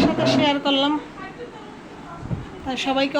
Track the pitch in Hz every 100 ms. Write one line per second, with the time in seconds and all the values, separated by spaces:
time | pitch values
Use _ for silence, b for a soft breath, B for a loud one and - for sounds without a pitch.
0 | 294 320 320 - 294 285 285 277 285 302
1 | - - 381 - 480 - - - - -
2 | - - - - - - - 254 269 269
3 | 277